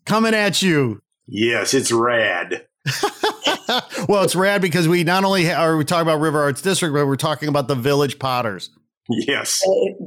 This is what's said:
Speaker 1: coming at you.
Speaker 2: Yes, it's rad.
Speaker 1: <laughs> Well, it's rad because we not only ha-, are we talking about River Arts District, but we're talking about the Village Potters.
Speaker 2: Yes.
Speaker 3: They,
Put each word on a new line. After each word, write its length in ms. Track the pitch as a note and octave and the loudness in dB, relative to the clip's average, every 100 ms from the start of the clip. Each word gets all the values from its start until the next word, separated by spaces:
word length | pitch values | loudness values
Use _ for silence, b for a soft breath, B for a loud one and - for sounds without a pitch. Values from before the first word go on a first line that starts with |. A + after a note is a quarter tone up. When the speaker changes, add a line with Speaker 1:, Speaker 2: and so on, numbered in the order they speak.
Speaker 1:
coming 300 | - G#3+ A3+ | -2 2 2
at 260 | A3 G3+ - | 2 0 0
you. 380 | F#3+ D3+ B2 G2+ _ _ - | 2 2 2 -2 _ _ -10
Speaker 2:
Yes, 460 | G2+ A#2 A#2 F#2 | -2 0 0 0
it's 180 | C3+ A2+ | 0 2
rad. 760 | A#2 A#2+ A#2 G#2+ F2 F2 - - _ D3 | 2 2 2 2 -2 -4 -8 -12 _ -8
Speaker 1:
<laughs> 200 | - - - G#4 - - - - B3 - B F3 | -4 -4 -4 -6 -4 -4 -4 -4 -4 -4 B 0
Well, 160 | G3+ | 2
it's 100 | F3+ | 2
rad 280 | E3+ F#3+ G3+ | 2 0 2
because 260 | F3+ E3 D#3+ | 0 2 2
we 160 | F3 | 2
not 180 | E3+ F#3 | 2 2
only 200 | G3 F#3+ E3 | 2 2 2
ha-, 160 | D3+ | 2
are 140 | E3 D#3+ | 2 2
we 80 | |
talking 240 | D3 F3 E3 | 0 0 2
about 120 | D#3 | 2
River 200 | D#3 D3 | 2 2
Arts 200 | C#3+ C3+ | 0 0
District, 300 | E3 - E3+ | -2 0 0
but 120 | C#3+ C#3+ | 0 0
we're 100 | C3+ | 0
talking 320 | D#3+ C#3+ D3+ | -2 -2 -2
about 180 | C#3+ C3 | 0 0
the 60 | C3+ | 0
Village 420 | C3 C#3+ C#3+ - | 2 2 2 -2
Potters. 520 | C3+ B2 A#2 F2+ - _ _ _ - | -2 -2 -2 -6 -12 _ _ _ -6
Speaker 2:
Yes. 500 | A2+ - B2 - - | -4 -2 -2 -2 -2
Speaker 3:
They, 300 | F#3+ F#3+ G3 - | 0 2 0 -4